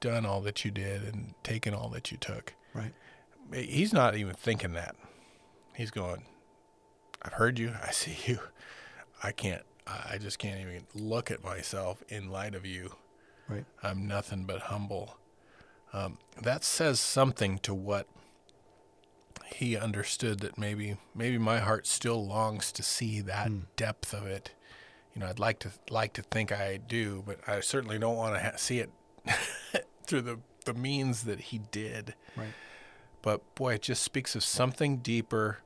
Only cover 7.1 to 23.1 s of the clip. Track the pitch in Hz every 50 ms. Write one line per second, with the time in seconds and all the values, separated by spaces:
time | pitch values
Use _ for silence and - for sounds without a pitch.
7.1 | - - - - - - 113 120 127 117 113 120 113 101 - - - - - -
8.1 | 80 - - - 123 - - - - - - - - - - - - - - -
9.1 | - - - 101 - - - 98 87 87 - - - - - - - - - -
10.1 | 107 101 104 95 - - - 104 98 95 95 92 90 90 110 - - 104 107 107
11.1 | 113 120 117 - 113 - 92 92 90 95 - - - 95 95 92 95 - - -
12.1 | 107 104 98 95 95 95 101 104 98 92 92 95 92 92 90 92 - - - -
13.1 | - - - - - - - - 107 104 - - - - - 101 95 95 98 101
14.1 | 101 101 - - 104 98 92 95 92 95 - - 101 104 101 101 101 95 98 104
15.1 | - - - - - - - - - - - - - - - - - 98 90 92
16.1 | - - - - - - 107 120 127 - - - - - 165 156 131 117 - -
17.1 | - 139 135 135 - - 110 98 95 95 - - 101 95 92 104 101 101 - -
18.1 | - - - - - - _ - - - - - - - - - - - - _
19.1 | _ - - - - - - - - - 127 120 113 104 110 113 104 104 101 -
20.1 | - - 127 113 107 98 104 - - - 107 104 104 104 104 104 101 101 - -
21.1 | - 113 117 123 127 117 113 110 113 117 104 107 110 - - - - - - 120
22.1 | 117 113 104 98 101 110 110 110 107 98 - - - - - - - - 123 113